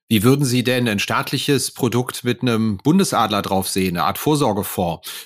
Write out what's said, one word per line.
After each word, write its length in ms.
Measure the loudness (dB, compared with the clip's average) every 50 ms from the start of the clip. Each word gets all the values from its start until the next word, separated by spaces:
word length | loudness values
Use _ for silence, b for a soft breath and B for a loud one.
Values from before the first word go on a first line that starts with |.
| _ -2
Wie 140 | 0 2
würden 220 | 4 4 4 4 2
Sie 180 | 0 0 0
denn 260 | 0 0 0 0 0 0
ein 100 | 0 -2
staatliches 720 | -2 -2 -2 -2 -2 -4 -4 -4 0 0 0 0 0 -4
Produkt 500 | -4 -2 -2 0 0 0 -2 -4 -6 -6
mit 200 | -4 -4 -2 -2
einem 340 | 0 0 0 2 0 0 -2 0
Bundesadler 640 | 2 4 4 4 4 2 2 2 2 2 0 -2
drauf 260 | 0 0 0 -2 0 -2
sehen, 280 | -2 0 0 0 0
eine 100 | 0 0
Art 120 | 0 -2 0
Vorsorgefonds? 920 | 0 0 2 2 2 0 0 0 -4 -4 -4 -2 -2 -2 -2 B B B B B B